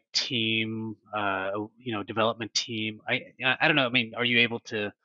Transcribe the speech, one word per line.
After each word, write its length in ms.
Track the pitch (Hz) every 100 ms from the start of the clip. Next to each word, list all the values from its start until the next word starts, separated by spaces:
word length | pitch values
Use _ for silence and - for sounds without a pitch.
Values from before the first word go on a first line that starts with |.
| _
team, 840 | - - 120 110 110 110 110 110 107 _ 107
uh, 360 | 101 95 95 104 107 _
you 160 | 123
know, 100 | 107
development 500 | 98 110 110 110 110
team? 460 | - - 113 110 107 -
I, 140 | 123 - - 131
I, 120 | 127
I 60 | 156
don't 100 | 151
know. 80 | 123
I 40 |
mean, 220 | 123 113 113
are 80 | 120
you 140 | 120
able 200 | 117 117
to 300 | - 110 104 -